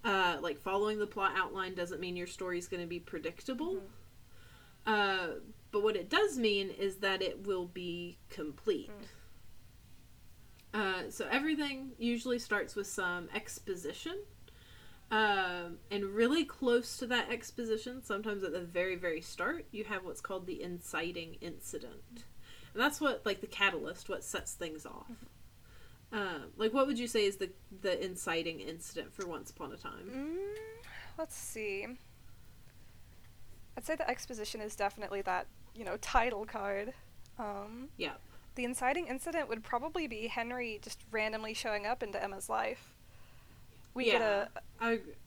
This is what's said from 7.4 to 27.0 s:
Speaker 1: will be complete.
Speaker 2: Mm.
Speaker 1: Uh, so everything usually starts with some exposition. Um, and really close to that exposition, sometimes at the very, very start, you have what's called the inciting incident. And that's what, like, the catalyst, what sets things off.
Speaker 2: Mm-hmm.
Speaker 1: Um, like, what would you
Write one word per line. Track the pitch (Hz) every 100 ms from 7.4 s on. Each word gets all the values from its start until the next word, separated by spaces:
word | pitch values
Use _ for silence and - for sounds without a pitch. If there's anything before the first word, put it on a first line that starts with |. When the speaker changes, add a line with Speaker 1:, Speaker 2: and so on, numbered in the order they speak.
| 202
Speaker 1:
will | 190 175
be | 180 180 175 175 - -
complete. | - 151 139 - 175 - 104 - - - - - - - - - - - - - - - - -
Speaker 2:
Mm. | 214 196 185 -
Speaker 1:
Uh, |
so | - -
everything | 254 311 311 285 262 269 233
usually | 233 240 254 240
starts | - 208 - 208
with | 202
some | - 180 175 175
exposition. | 208 - - - 339 440 - 320 392 403 - - - - - - - -
Um, | 214 214 196 185 180 175 165 -
and | 202
really | 196 202 233 311
close | 302 - 254 240 240 -
to | 240
that | 240 -
exposition, | 240 - - 226 220 247 254
sometimes | - 202 214 202
at | 185
the | 165
very, | 175 175 185 180
very | 175 160
start, | - - 190 330 -
you | 208 208
have | 196
what's | 185 160
called | - 185 180
the | 165
inciting | 175 175 - 156 170 175 165 165
incident. | 170 156 - - 123 - - - - - - - -
And | 208
that's | 277 294
what, | 294 233 220
like, | 190
the | -
catalyst, | - 196 170 147 175 -
what | 185
sets | - 190 -
things | - 170 156 -
off. | - -
Speaker 2:
Mm-hmm. | 233 - - - - - - - - - 220
Speaker 1:
Um, | 190 160 90 -
like, | 220
what | 262 269
would |
you | 233